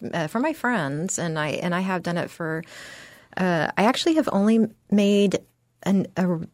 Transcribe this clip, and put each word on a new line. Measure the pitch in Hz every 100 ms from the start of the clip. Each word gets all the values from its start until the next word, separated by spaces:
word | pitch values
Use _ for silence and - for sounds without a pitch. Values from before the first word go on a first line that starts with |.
| -
uh, | - 151
for | 233
my | 311
friends, | 311 240 180 139 147 190 -
and | 165 156
I, | 151 -
and | 175
I | 175
have | 190 180
done | 175 170
it | -
for, | - 160 160 - - - - - - _ -
uh, | 185 165 - -
I |
actually | 214 - 339
have | 320 240
only | 196 208 226 220 - _
made | 202 202 202 202 - - _ _ _
an, | 180 196 - -
a | 180 165 170